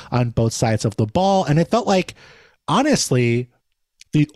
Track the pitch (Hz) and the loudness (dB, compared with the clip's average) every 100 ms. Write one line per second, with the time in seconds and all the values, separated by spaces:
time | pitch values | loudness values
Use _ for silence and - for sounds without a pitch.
0 | - 123 123 - 113 - 120 110 113 - | -6 -2 -2 0 -2 0 -2 0 -2 -2
1 | 110 170 190 190 143 151 170 226 208 190 | -2 0 2 2 2 0 0 -2 0 0
2 | - - - - _ _ - 175 294 240 | -2 -10 -20 -20 _ _ -2 0 2 0
3 | - 127 120 120 123 _ _ _ _ _ | 0 0 0 -2 -4 _ _ _ _ _
4 | - 151 147 | -4 0 0